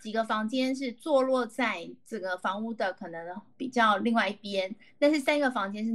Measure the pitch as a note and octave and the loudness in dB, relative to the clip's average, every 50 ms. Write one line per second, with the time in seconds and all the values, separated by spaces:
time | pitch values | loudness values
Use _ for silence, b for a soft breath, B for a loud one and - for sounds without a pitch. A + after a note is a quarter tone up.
0 | - A3 G#3 A3+ A3+ A3 A3+ G#3+ A3 A3 C4 C4 B3+ C4 C4+ B3+ C#4 B3 A3 - | -10 -6 -2 -2 -2 -2 -2 -2 -2 -2 -2 0 0 0 -2 -2 -4 -6 -8 -6
1 | - D#4+ D4 C4 C4 C4 C4 B3+ A#3+ A3 - - B3 A3 G3 E3+ - F3+ F3+ - | -2 2 4 4 4 4 2 0 0 -2 -2 -2 -2 -2 -2 -4 -8 -14 -16 -18
2 | _ - A3+ G#3 F3+ F#3 F3+ F3+ - G3+ F#3+ G#3 A3 A3+ A3+ A3 G#3+ F#3+ F#3 - | _ -12 -10 -8 -6 -6 -6 -4 -4 -4 -4 -4 -6 -6 -6 -4 -4 -4 -4 -6
3 | G3 F3 E3 E3 E3+ F3 F#3 G#3 - _ _ - C4+ B3+ - B3 A3+ G#3+ G3+ F#3+ | -10 -12 -12 -12 -12 -12 -12 -14 -16 _ _ -10 -10 -4 0 2 4 4 4 2
4 | G#3 A#3+ A3+ A3+ G3+ G3 G#3 - - G3+ G3+ F#3+ F#3 F#3+ G#3+ - b b b b | 2 0 2 2 0 0 -2 -6 -8 -4 2 2 2 2 2 -2 b b b b
5 | C#4+ D4 D#4 D4+ C4 D4+ D4+ D4 C#4+ C4 B3 A3 G3 G3+ G3+ G#3+ A3 A3+ A3+ | 4 4 4 4 2 2 2 4 4 2 2 0 -2 -4 -4 -4 -2 0 0